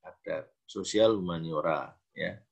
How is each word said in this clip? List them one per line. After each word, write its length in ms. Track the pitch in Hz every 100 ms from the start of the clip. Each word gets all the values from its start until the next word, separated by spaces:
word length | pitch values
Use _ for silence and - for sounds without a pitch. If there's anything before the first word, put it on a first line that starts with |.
adab, 480 | 90 - - 80 - _ -
sosial, 540 | 104 92 104 113 107
humaniora, 720 | 90 85 82 78 80 76 65 - _ -
ya. 240 | 87 110 _